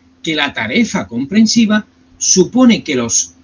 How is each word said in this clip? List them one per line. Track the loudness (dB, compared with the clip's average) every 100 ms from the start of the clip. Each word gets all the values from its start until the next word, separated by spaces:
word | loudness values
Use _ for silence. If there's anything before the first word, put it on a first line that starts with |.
| _ _
que | -6
la | -4 -4
tarefa | -6 -4 -2 -2 -4 -6
comprensiva | -8 -2 2 2 2 2 0 -4 _ _ -4
supone | 2 2 2 2 4 2
que | -2
los | -4 0 0 -2 _